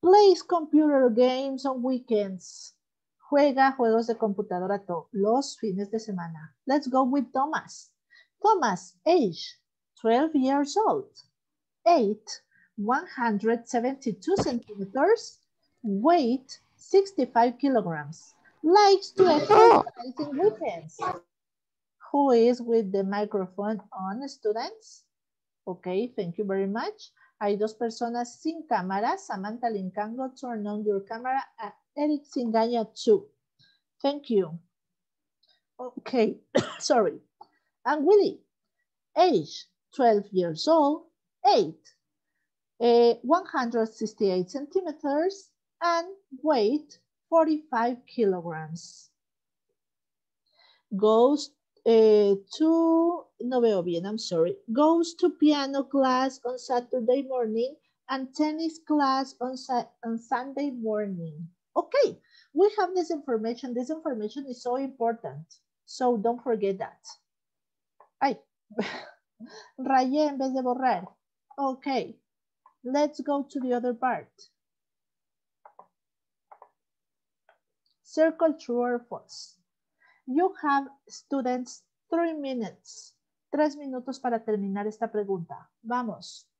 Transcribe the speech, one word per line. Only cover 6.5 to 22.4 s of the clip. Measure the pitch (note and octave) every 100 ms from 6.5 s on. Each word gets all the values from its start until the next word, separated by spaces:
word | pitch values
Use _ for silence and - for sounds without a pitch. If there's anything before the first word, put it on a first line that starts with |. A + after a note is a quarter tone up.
| _ -
Let's | C#4+ C#4
go | B3+
with | C4 C#4+ B3
Thomas. | C4 C#4 D4 - - - _ _ _ _ _
Thomas, | G4+ G#4 B3+ F3+ - _ -
age, | F4+ A3+ E3 - - _ _ _ _
twelve | A3+ A#3 D#4 D#4
years | B3+ C#4 C#4+ G4
old. | G#4+ D#3+ B2+ - _ _ _ _ _ _ -
Height, | E4+ G3+ G#3 - - _ _ _ -
one | G#3 C4+ F4+
hundred | - A#3 G#3 A3 A#3 A#3
seventy-two | B3 A#3+ C4+ - F#3+ - F#4+
centimeters. | - A#3+ - G3+ G3 B3+ D#4+ A4+ - - _ _ _ _
Weight, | A3+ G3 B3+ F4 B3 B3+ _ - _ _
sixty-five | - F#4+ G4 - B3 A#3 A#3+ B3
kilograms. | C#4 B3+ F3 D#3+ C#3+ D#3+ - _ _ _
Likes | D#4 F#4+ G4+ F#4+ -
to | - F#4
exercise | D4+ D4 G#4 A4+ A4+ - - B3+ B3+
in | D4 C#4
weekends. | G4 - D4 F3 D#3 - F#4 F4+ _ _ _ _ _ _ _ _ -
Who | C#4+ C#4
is | A#3